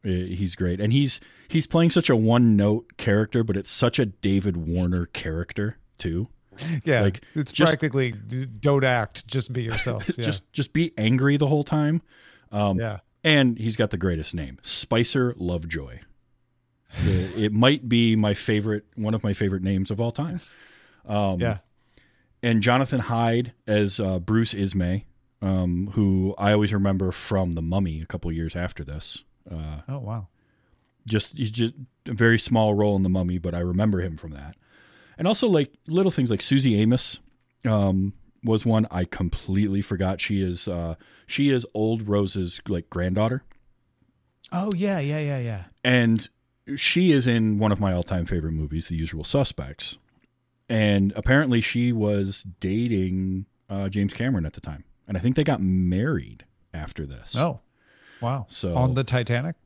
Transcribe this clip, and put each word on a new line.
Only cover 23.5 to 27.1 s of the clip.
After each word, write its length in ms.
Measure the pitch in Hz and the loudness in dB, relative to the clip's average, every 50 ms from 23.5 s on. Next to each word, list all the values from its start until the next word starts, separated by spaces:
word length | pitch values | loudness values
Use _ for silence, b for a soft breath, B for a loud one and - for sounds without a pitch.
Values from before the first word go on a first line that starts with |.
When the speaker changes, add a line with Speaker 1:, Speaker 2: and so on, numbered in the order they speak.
| - _ _ | -8 _ _
Speaker 1:
as, 320 | - 107 107 104 98 92 - | 0 2 2 2 2 0 -2
uh, 200 | 107 95 95 90 | -2 -2 -2 -2
Bruce 340 | 85 90 107 113 117 113 - | -2 2 2 2 2 2 0
Ismay, 540 | 101 98 98 95 98 87 87 90 101 - - _ _ _ _ _ _ | -2 -2 0 0 0 0 0 0 -2 -4 -8 _ _ _ _ _ _
um, 480 | - 95 95 95 90 90 87 87 95 104 98 | -2 0 0 2 0 0 0 -2 -2 -2 0
who 400 | 110 104 98 95 95 92 95 98 | 2 2 4 4 2 2 0 -2
I 160 | - 101 101 107 | 0 2 2 4
always 200 | 104 107 101 107 | 4 4 2 2
remember 380 | 101 98 98 95 92 98 92 | 2 2 2 2 2 0 -2